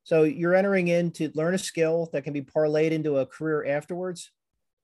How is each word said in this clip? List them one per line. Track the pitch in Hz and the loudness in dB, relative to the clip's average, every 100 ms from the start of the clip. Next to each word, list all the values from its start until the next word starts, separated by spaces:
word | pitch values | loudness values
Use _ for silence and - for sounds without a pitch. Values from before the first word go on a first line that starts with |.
So | - 160 | 0 4
you're | 156 170 170 | 4 2 2
entering | 185 196 196 175 | 2 4 2 2
in | 175 170 | 2 0
to | 165 151 | -2 -4
learn | 156 160 | -2 -2
a | 185 | -2
skill | - 165 160 165 165 | -4 0 0 0 -2
that | 147 | -6
can | 147 | -6
be | 143 | -8
parlayed | 135 156 156 151 160 | -4 0 2 2 2
into | 160 151 135 | 0 0 0
a | 131 | -2
career | - 156 151 139 | -4 -4 -2 -2
afterwards, | 147 - 175 185 175 - _ _ _ _ _ | -4 -6 -8 -8 -10 -16 _ _ _ _ _